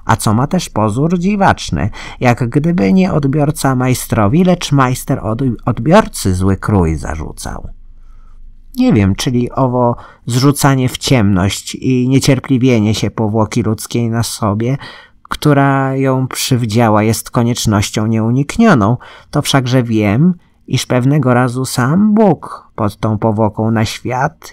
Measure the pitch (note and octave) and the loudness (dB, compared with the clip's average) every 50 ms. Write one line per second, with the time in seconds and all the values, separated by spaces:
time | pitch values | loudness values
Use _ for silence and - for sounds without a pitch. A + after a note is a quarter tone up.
0 | - - A2 A2+ - A#2 G#2 A2 C3 C#3+ - F#3 - - - - G#2+ A2 G2+ A#2+ | -2 0 0 0 2 0 0 0 0 0 -2 -2 -4 -4 -4 -2 -2 0 0 0
1 | C#3+ E3 F3+ F3+ E3+ F#3+ G#3 G3+ F#3+ F3 G2+ - - - - D2+ D2 G#2+ - - | 0 0 0 0 0 -2 0 2 2 2 2 0 -2 -4 -4 -4 -2 -4 -6 -8
2 | - - - - - B2+ A#2+ A2+ C3 A#2 A#2+ D3+ C#3+ E3+ E3+ F3 G3 F#3+ F#3+ F#3 | -12 -16 -8 -2 0 0 0 0 -2 -2 0 0 0 0 0 0 2 2 4 4
3 | F#3 F3 - D#3+ C#3 C#3+ C#3 D3+ D3 D3 D3+ - - C#3+ C3 B2+ B2+ B2+ B2+ - | 2 2 2 0 0 0 0 0 0 0 -2 -2 -2 -2 0 0 0 0 0 -2
4 | - - - A2+ G#2+ G2+ A2 E3 F#3 F3+ F3+ F3 - - C#3+ C#3+ C3 B2+ B2+ - | -2 -2 0 0 2 2 2 4 4 4 2 0 0 -2 0 0 2 0 0 -4
5 | - - C#3 - - G2 A2 A#2 C#3 C3+ A#2 G2 - - A#2+ - A#2 C3+ E3 G#3 | -4 -4 -6 -4 -4 -4 -4 -2 -2 -2 -4 -4 -4 -4 -4 -2 0 4 4 4
6 | G#3+ G#3 - - - G2 F#2 F2+ F#2 G2 G2 F2+ - - G#2+ G2 F2+ D#2+ D#2+ D2+ | 4 2 -2 -6 -2 -2 0 0 2 0 0 0 0 0 2 2 2 2 0 -2
7 | C#2+ - D2 D2+ D2 - - - - - - - - - - - - - - - | -4 -6 -8 -8 -8 -10 -12 -12 -12 -12 -10 -10 -12 -14 -16 -18 -20 -20 -20 -20
8 | - - - - - - - - - - - - - - - - B3+ B3+ G3+ A#2+ | -20 -20 -20 -20 -20 -20 -20 -20 -20 -20 -20 -20 -20 -10 -4 0 2 4 4 4
9 | G2+ F#2+ G2 - - D3+ B2 A#2+ B2 - - - C3+ B2+ B2 B2 B2 A#2+ A#2+ - | 4 2 2 0 -2 -2 -2 -2 -2 -2 -2 -2 -2 0 0 0 0 0 0 -2
10 | - - - _ _ - A#2+ B2+ B2 C#3+ C#3 - - C#3+ C3+ C3 B2+ B2+ - - | -6 -14 -20 _ _ -4 -2 2 2 2 2 2 2 0 2 2 0 -2 -2 -4
11 | - - C#3 B2+ G#2+ G2 G#2 F#2 F2+ G2+ - - - - - - - C3 C3 B2+ | -2 0 2 2 4 2 2 2 0 0 -2 -4 -8 -10 -10 -6 -2 0 0 0
12 | B2+ B2 C3+ C3+ B2+ - C#3 A2+ - - C3+ B2+ A#2 C3 B2+ A2+ G#2 G#2+ A2 - | 2 2 2 2 4 2 2 0 0 0 0 2 2 2 2 2 2 2 0 0
13 | - G#2+ G2+ - A#2 G#2+ G#2 A2+ A2 G#2 - B2 A2 G2+ A2 G#2+ - - - A#2+ | -2 -4 -4 -2 -2 -2 0 0 -2 0 -2 -2 -2 -2 -2 -4 -6 -6 -4 -2
14 | A#2 A#2 A2+ A#2 A#2 - - - - G#2+ G2 G#2 A2+ A#2+ C3+ C#3 - - - - | -2 -2 -2 -2 -4 -4 -6 -4 -4 -2 -2 -2 -2 -2 -4 -4 -6 -12 -18 -20
15 | - - _ _ - _ - - - D3+ D3 C3+ C#3 C#3 C#3 C3+ C3+ C3+ C3+ C3+ | -20 -20 _ _ -16 _ -10 -2 0 2 2 4 4 2 2 0 0 -2 -2 -2
16 | C3+ C3+ C3 C3 C3 B2+ - - - - C3 B2 B2 A2+ G2+ A2+ A#2+ A2+ G#2+ G#2+ | 0 0 0 0 -2 -4 -4 -6 -4 -2 0 0 0 0 0 2 2 4 4 4
17 | G#2 A2 A2+ - - - - B2+ A#2 A#2 A#2+ - - A#2 A2 G2+ G#2 - - - | 2 2 0 -2 -4 -4 -2 0 0 0 0 -2 0 0 2 2 0 0 -2 -4
18 | G#2+ A2 A2+ A2+ A2 A2+ A#2+ C3 C#3+ - - - A#3 A3+ F#3+ C3 G2 G2+ A#2+ A#2 | -2 -2 0 0 0 0 0 0 -2 -2 0 2 4 4 6 4 4 2 0 -2
19 | - - - - - _ - D3+ C#3 - - C#3 C3 B2 A#2+ C3 A#2+ A#2 A2+ G#2+ | -4 -10 -20 -20 -18 _ -4 -4 -2 0 0 0 0 0 0 0 0 0 0 0
20 | G#2 G#2 G2 A#2 D#3 F3+ F3+ - - _ _ _ _ - - B2+ - - C3 B2+ | 2 2 2 2 2 2 2 0 -6 _ _ _ _ -6 -4 -4 -2 -2 -2 0
21 | B2 C3+ C#3+ D#3 C3+ B2+ B2 A#2+ B2+ B2+ A#2+ B2+ C3 B2+ - - B2 B2 D3+ F#3 | 2 2 2 2 2 2 2 2 2 0 -2 -4 -6 -4 -2 -2 0 0 2 2
22 | G#3 G#3+ G#3 G#3 A3+ G3+ D#3+ - - - - - - _ _ - A2 G#2 - - | 2 2 4 4 4 4 2 0 -2 -8 -16 -18 -20 _ _ -4 -4 -4 -4 -4
23 | - A2 A2 G#2 - A2+ A2 G#2 A2+ G#2+ G#2 - A2 A2 A2+ G#2+ A2 A2 - - | -4 -2 -2 -2 -2 -2 0 0 0 -2 -2 -2 -2 -2 0 0 0 -2 -4 -6
24 | - A2 A#2+ B2+ C3 D#3 - _ - - | -8 -6 -4 -2 -4 -4 -4 _ -16 -20